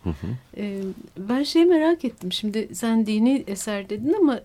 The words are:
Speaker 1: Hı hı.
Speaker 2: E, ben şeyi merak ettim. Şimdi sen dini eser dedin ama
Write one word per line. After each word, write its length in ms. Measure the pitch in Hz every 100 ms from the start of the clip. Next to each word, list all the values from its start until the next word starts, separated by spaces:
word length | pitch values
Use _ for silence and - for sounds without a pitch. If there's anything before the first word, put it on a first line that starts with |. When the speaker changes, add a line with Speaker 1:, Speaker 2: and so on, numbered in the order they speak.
Speaker 1:
Hı 60 | 87
hı. 160 | 78 87 127 - -
Speaker 2:
E, 240 | - 98 98 - - -
ben 240 | 196 254
şeyi 220 | 285 330
merak 400 | 349 320 320 330
ettim. 280 | 247 - 185
Şimdi 360 | - 214 214 -
sen 320 | - 226 226 214
dini 380 | 214 240 269 -
eser 420 | 196 214 202 196
dedin 220 | 208 269 415
ama 200 | 302 247